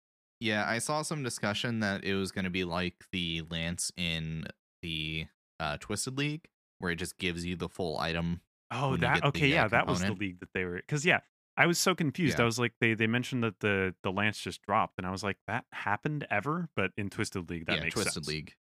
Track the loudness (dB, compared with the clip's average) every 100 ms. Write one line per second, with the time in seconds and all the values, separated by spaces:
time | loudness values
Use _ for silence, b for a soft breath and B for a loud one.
0 | _ _ _ -4 0 2 2 0 0 -2
1 | -2 -2 -4 -2 -2 0 0 0 0 0
2 | 0 0 0 -2 -2 0 0 0 -2 -6
3 | -6 -2 -2 -2 -4 -4 -2 -2 -4 -4
4 | -2 -2 -2 -6 -8 -14 _ _ -6 -4
5 | -4 -4 -8 _ _ -6 -4 -4 -4 -4
6 | -4 -2 -2 -4 -10 _ _ -6 -4 -2
7 | -4 -4 -4 -2 -4 -4 -6 -4 -4 -2
8 | -2 0 0 -2 _ _ -8 -2 0 2
9 | 2 4 2 2 4 4 4 4 2 2
10 | 0 0 -4 -8 -6 -4 -2 -4 -4 0
11 | 2 2 0 _ _ 2 4 4 2 2
12 | 2 2 2 6 4 4 0 4 2 4
13 | 4 2 0 0 0 0 2 2 2 0
14 | -2 2 0 0 -6 -6 0 2 2 -2
15 | -4 -2 -2 -4 -4 -6 -6 -6 -2 0
16 | 0 -4 -2 -2 0 -2 -4 -2 -2 -2
17 | -6 -2 -4 -4 -4 -6 -2 -2 0 0
18 | -2 -2 -4 -4 -6 -16